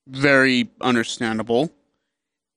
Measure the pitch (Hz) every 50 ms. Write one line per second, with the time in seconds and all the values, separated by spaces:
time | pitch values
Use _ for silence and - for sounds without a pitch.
0 | _ 135 131 135 139 143 139 135 131 131 127 123 117 104 _ - - 127 123 117
1 | 113 - - - 123 113 110 110 107 117 117 120 151 170 _ _ _ _ _ _
2 | _ _ _ _ _ _ _ _ _ _ _